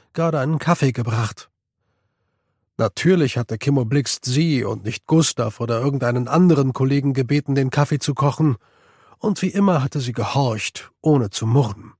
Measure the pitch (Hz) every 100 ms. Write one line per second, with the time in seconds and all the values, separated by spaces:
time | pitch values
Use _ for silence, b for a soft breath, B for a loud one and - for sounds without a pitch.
0 | b - 165 151 135 156 - 175 135 120
1 | 117 110 110 - - _ _ _ _ _
2 | _ _ _ _ _ _ _ - 110 -
3 | 170 185 139 - 120 113 - 139 113 143
4 | 127 - - 131 165 135 104 110 101 -
5 | - 160 156 - 113 - 117 117 139 139
6 | 123 123 120 156 180 147 135 - 135 139
7 | 139 131 120 147 143 139 131 143 143 143
8 | - 135 143 - 156 120 b b b b
9 | b b 214 196 185 202 202 165 135 147
10 | 123 117 101 135 135 107 - - - _
11 | 156 143 104 - 113 135 120 101 - -